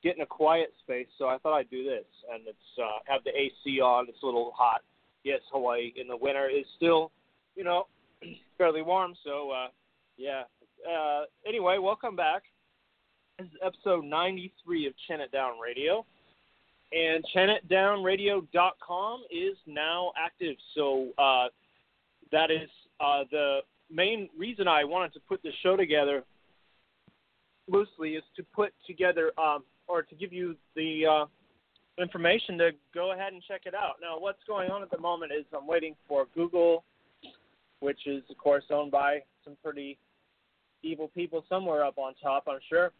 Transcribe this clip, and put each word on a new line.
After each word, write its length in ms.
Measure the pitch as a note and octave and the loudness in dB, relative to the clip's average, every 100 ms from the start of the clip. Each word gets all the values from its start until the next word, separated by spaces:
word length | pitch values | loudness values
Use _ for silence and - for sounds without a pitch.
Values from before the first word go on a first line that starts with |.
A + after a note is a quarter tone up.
get 100 | E3+ | -2
in 80 | F3 | -4
a 40 | D3 | -8
quiet 460 | - D#3 E3 D#3+ _ | 0 4 4 2 _
space, 300 | - B2+ B2 _ | -8 -8 -8 _
so 100 | C3+ | -2
I 100 | C3 | -2
thought 160 | D#3+ | 0
I'd 160 | D3+ B2+ | 0 0
do 120 | B2+ | -6
this. 240 | C3+ A#2+ G2 _ - | -4 -6 -8 _ -14
And 160 | A2+ A2+ | -14 -14
it's, 320 | G#2+ _ - | -20 _ -6
uh, 220 | A#2 G#2+ - | -6 -6 -4
have 180 | C#3 | -4
the 120 | C3+ C#3 | -2 -2
A 140 | C#3 - | -4 -4
C 160 | C#3+ C3+ | -6 2
on, 280 | B2+ B2 B2 | 4 4 2
it's 140 | - | -4
a 40 | C3+ | -2
little 260 | A#2+ A#2+ | 0 -2
hot. 320 | - B2 A2+ - _ _ _ | 2 2 2 -4 _ _ _
Yes, 180 | C3+ C#3 - | -4 -4 -2
Hawaii 420 | C#3 B2 A#2+ A#2+ A#2+ | -2 0 0 -4 -8
in 100 | B2 | -10
the 100 | B2 | -4
winter 300 | C3+ C#3 C3+ | -2 0 0
is 220 | C#3 C#3 - | 0 -4 -2
still, 340 | E3+ D#3+ D#3+ _ _ _ _ - | 4 4 2 _ _ _ _ -8
you 80 | |
know, 240 | F3 F3 - _ _ _ | 0 0 -2 _ _ _
<clears throat> 340 | E3+ D#3+ _ _ | -20 -20 _ _
fairly 240 | F3 D#3 | 2 2
warm, 340 | D#3+ F#3 F3+ F3 | 0 0 0 -6
so, 260 | D3 C#3+ C#3+ | -8 -8 -6
uh, 200 | C3 B2+ _ _ _ _ _ | -6 -6 _ _ _ _ _
yeah. 280 | C3+ C3+ B2 _ _ _ F3 | -8 -6 -8 _ _ _ -6
Uh, 360 | E3+ D3+ D3 D3+ _ | -2 0 -2 -4 _
anyway, 340 | G#3 A3+ F3+ F#3+ | -6 0 2 2
welcome 360 | F#3+ G#3+ - | 2 -2 -4
back. 300 | F#3 D#3+ F3+ _ _ _ _ _ _ _ _ _ _ | -2 0 0 _ _ _ _ _ _ _ _ _ _
This 120 | F#3 | -20
is 100 | D#3 | -6
episode 420 | F#3 F3+ G#3 F3 | -6 -4 0 0
ninety-three 840 | D3 D#3 F3+ F#3+ F#3 _ E3 E3+ C#3+ | 2 0 0 -2 -10 _ -6 -2 -2
of 100 | C3 - | -6 -10
Chant 120 | D#3+ | -8
It 120 | C3+ | -4
Down 260 | C#3 C3 A#2 | -2 -2 -4
Radio. 480 | A#2 A#2+ D3 G3+ A3+ _ _ _ _ _ _ _ _ | -8 -4 0 0 -2 _ _ _ _ _ _ _ _
And 320 | E3 E3 D#3+ D#3+ | 0 2 0 0
chant 240 | F#3 F#3+ | 4 4
it 160 | G#3 E3+ | 4 2
down 380 | F#3+ G3 G3+ | 4 4 2
radio 380 | F#3 F#3+ G3+ G3+ D#3+ | 2 0 2 0 0
dot 260 | E3+ F3+ - | 2 2 2
com 460 | - F3 G#3 B3 A#3+ | -8 -6 -4 -6 -10
is 280 | E3+ F#3+ G3 - | -6 -6 -6 -10
now 460 | D3 D#3 E3+ F3+ - | -6 -2 -2 -4 -4
active. 400 | E3 _ F3 C3+ - | -8 _ -8 -8 -10
So, 380 | - C#3+ C3+ C3 - | -2 0 0 -2 2
uh, 300 | C#3 C3 B2 _ _ _ _ _ _ _ _ | 4 4 2 _ _ _ _ _ _ _ _
that 220 | D#3 D#3+ | 2 4
is, 180 | D#3+ D#3 - _ _ | 2 -2 -18 _ _
uh, 240 | C#3+ C#3+ C3+ | 0 2 0
the 320 | D3+ C#3+ C#3 - _ _ | 0 0 0 -4 _ _
main 400 | D#3+ F#3 A3 G3 - | 0 0 0 -6 -8
reason 320 | G3+ A3 F#3 | -10 -2 4
I 160 | D#3 | 4
wanted 280 | D3 F3 F3 | 4 0 -4
to 60 | D3 | -8
put 220 | _ F#3+ | _ -8
this 120 | D#3+ C3+ | -6 -2
show 200 | F3+ F#3+ | 2 4
together 480 | F3+ D3+ C#3+ C#3+ B2+ _ _ _ _ _ _ _ _ _ _ _ _ _ - | 4 4 4 0 -4 _ _ _ _ _ _ _ _ _ _ _ _ _ 0
loosely 480 | F#3+ G#3 _ D#3+ | 0 0 _ -6
is 80 | D#3 - - | -6 -10 -18
to 80 | |
put 280 | F3+ - G#3 _ - | -16 -4 -4 _ -20
together, 460 | E3+ F#3 E3 D#3+ - | -2 0 2 0 2
um, 280 | D#3+ D3 C3+ _ - | 0 0 -4 _ -4
or 160 | F3 | -4
to 100 | D#3 | -4
give 180 | D3+ F#3+ | -10 -12
you 240 | F3+ F3+ D#3+ _ - | -6 -8 -8 _ -6
the, 280 | D#3+ D#3 | -6 0
uh, 220 | D#3 D#3 D3 _ _ _ _ _ _ - | 4 4 2 _ _ _ _ _ _ -8
information 580 | F3+ F3+ E3+ G#3+ - F3 | -6 0 2 2 0 2
to 140 | E3+ D3+ _ | 2 2 _
go 180 | E3+ F3+ | -6 -4
ahead 220 | F#3 G3 | -4 -6
and 100 | F#3+ | -10
check 240 | - F#3+ F#3 | -14 -12 -10
it 80 | |
out. 260 | F#3 F#3+ C3+ | -6 -6 -6
Now, 160 | E3+ D#3+ | -10 -8
what's 280 | F#3+ G3 | -6 -8
going 260 | - G#3 F#3 | -8 -4 -4
on 100 | G3 | -6
at 80 | F#3+ | -6
the 80 | E3+ | -6
moment 340 | E3 E3+ D#3+ | -4 -4 -4
is 120 | D3 C#3+ | -8 -8
I'm 140 | D3+ C#3+ | -12 -2
waiting 300 | E3+ D#3+ D3+ _ | -2 -2 -12 _
for 200 | C#3+ C3+ | -2 -2
Google, 580 | E3 E3+ F3 E3+ E3 _ _ _ _ - - _ _ _ _ | -2 -2 4 4 4 _ _ _ _ -20 -20 _ _ _ _
which 260 | C#3 C#3+ C#3+ | -4 -4 -6
is, 160 | C#3 C3 | -8 -10
of 80 | C3+ | -2
course, 320 | D3 C#3+ - | 2 2 2
owned 220 | D3 D3 | -2 0
by 320 | C#3+ C#3+ D3 C#3 _ | 2 2 0 -6 _
some 140 | - C#3+ | -20 -14
pretty 420 | D#3 C#3+ C#3 C#3 _ _ _ _ _ _ _ _ | -12 -10 -12 -14 _ _ _ _ _ _ _ _
evil 240 | D#3+ D#3+ D#3 | -8 -6 -8
people 360 | F3 F3 E3 - | -6 -6 -6 -4
somewhere 360 | F#3 F#3+ D3+ | -4 0 0
up 140 | C#3+ C3+ | 0 0
on 160 | C3 C3 | -8 -6
top, 240 | C#3 C#3 D3 | -2 -2 -2
I'm 140 | C3+ - | -8 0
sure. 240 | E3 F3 _ | 2 2 _